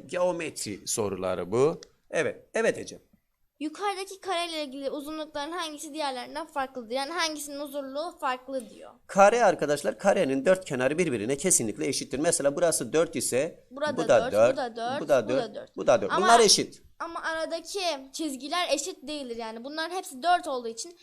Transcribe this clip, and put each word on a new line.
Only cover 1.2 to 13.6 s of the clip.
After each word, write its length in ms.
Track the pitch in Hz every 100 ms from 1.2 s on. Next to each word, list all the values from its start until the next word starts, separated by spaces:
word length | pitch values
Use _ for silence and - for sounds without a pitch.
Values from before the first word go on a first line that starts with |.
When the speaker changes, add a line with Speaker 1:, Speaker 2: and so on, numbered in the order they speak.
| 92 90 87
Speaker 1:
bu. 280 | 113 143 170 - _ _
Evet. 380 | - 127 - -
Evet 240 | 226 226 -
Ecem. 220 | - 87 _ _ _ _ _ -
Speaker 2:
Yukarıdaki 600 | 302 330 403 370 392 381
kare 300 | 370 349 349
ile 140 | 311
ilgili 260 | 294 269 269
uzunlukların 600 | 294 285 311 302 302 285
hangisi 420 | 349 330 294 311
diğerlerinden 520 | 302 285 254 247 277 320
farklıdır? 440 | 285 262 262 220
Yani 220 | 254 277
hangisinin 480 | 349 320 302 294 285
uzunluğu 580 | 294 285 269 277 339 339
farklı 500 | 277 254 262 269 208
diyor. 200 | - - - -
Speaker 1:
Kare 380 | 196 202 233
arkadaşlar, 540 | 214 156 147 147 196 -
karenin 460 | 196 196 151 135 135
dört 180 | 185
kenarı 340 | - 131 131 156
birbirine 380 | 170 117 107 139
kesinlikle 500 | 185 - 113 101 151
eşittir. 300 | 135 123 131
Mesela 380 | 165 - 143 143
burası 360 | 170 151 123
dört 240 | 147 170 131
ise 480 | - 120 156 -